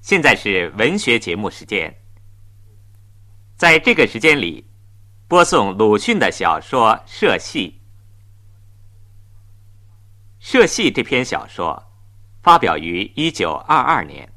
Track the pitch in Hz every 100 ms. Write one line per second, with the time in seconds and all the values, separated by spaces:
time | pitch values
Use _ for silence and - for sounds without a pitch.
0 | - 196 147 110 107 95 85 87 117 196
1 | 160 117 113 101 101 - - 101 80 -
2 | - - - - - - - - - -
3 | - - - - - - 170 160 - 226
4 | 117 113 156 151 90 80 - - - -
5 | - - - 175 170 165 98 95 110 104
6 | - 220 107 - 90 80 - 135 113 -
7 | - - 202 95 - 160 - - - -
8 | - - - - - - - - - -
9 | - - - - - - - - - -
10 | - - - - - 262 190 - 190 -
11 | 123 135 127 73 - - 87 69 - -
12 | - - - - - 170 98 78 82 87
13 | 98 - 160 156 87 73 - 151 127 156
14 | 76 73 65